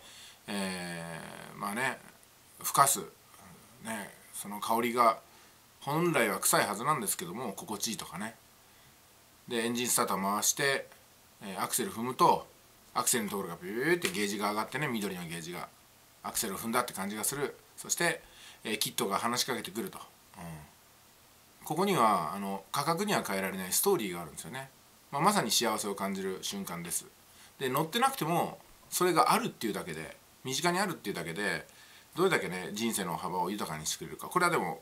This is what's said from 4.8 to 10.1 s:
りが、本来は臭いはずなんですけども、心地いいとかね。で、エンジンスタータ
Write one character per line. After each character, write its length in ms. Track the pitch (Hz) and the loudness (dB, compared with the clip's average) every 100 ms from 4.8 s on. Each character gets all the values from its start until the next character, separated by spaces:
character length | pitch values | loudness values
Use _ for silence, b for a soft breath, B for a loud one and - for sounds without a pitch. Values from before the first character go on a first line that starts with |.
り 120 | 120 | 2
が、 260 | 120 117 - - B B B B - | 6 6 4 -2 B B B B -10
本 320 | - 156 175 | -2 2 4
来 160 | 143 110 | 4 4
は 100 | - | 4
臭 220 | - 165 | 4 4
い 60 | 107 | 2
は 80 | 101 | 0
ず 80 | |
な 120 | 135 147 | 0 0
ん 60 | |
で 60 | 101 | 0
す 100 | - | -4
け 80 | 85 | -6
ど 80 | |
も、 200 | 104 123 | -6 -6
心 260 | 95 95 101 | -8 -8 -6
地 80 | - | -4
い 40 | |
い 40 | 95 | -6
と 80 | - | -8
か 120 | 85 | -8
ね。 180 | 110 - - - B B B B B - - - - | -8 -10 -20 -20 B B B B B -20 -20 -20 -6
で、 180 | - 120 | -2 0
エ 20 | |
ン 80 | 120 | 0
ジ 80 | |
ン 40 | 120 | 2
ス 80 | - | 2
タ 80 | |
ー 20 | |
タ 60 | 101 | 2